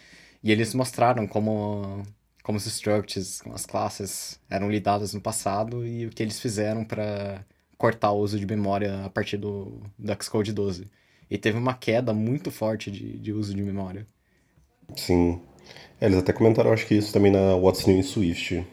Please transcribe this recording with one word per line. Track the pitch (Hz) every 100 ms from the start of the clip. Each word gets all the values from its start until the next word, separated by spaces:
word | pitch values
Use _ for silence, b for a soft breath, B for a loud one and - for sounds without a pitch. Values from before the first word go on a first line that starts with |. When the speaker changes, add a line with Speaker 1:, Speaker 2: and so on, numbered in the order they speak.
| b b b b
Speaker 1:
E | 107
eles | 107 113
mostraram | 127 123 - 120 117 101
como, | 107 107 107 104 104 98 98 101 - _ _
como | - 107
os | 107
structs, | - 107 104 98 101 92 -
como | 113
as | 113 -
classes | 104 107 - 98 - - - _
eram | 95 101
lidadas | 104 101 104 101
no | 104
passado | 113 110 101 101 113 120 120
e | 120 113
o |
que | -
eles | 110 -
fizeram | 127 104 107 113
pra | 110 107 107 101 101 95 - _ _ _
cortar | 117 113 104
o | 104
uso | 104 107
de | 98
memória | 107 101 101 104 95
a | 95
partir | - 101 104
do, | 104 101 101 113 104 -
do | 107 101
Xcode | - 110 104
doze. | 104 101 90 95 b b b b
E | 104
teve | 113 113
uma | 127
queda | 123 - 113 123
muito | 107 110 147 151
forte | - 110 107 -
de, | 98 110 110
de | 107
uso | 107 101
de | 98
memória. | 101 98 95 92 107 _ _ _ _ _ _ _ - -
Speaker 2:
Sim. | - 87 87 87 - - B B B _
É, | 110
eles | 92
até | 90
comentaram, | - 113 113 117
acho | 110 -
que | 104
isso | 104
também | 104 101
na | 98 95 92
What's | 92 - 104
New | 95
in |
Swift, | 92 113 87 85 - 85 90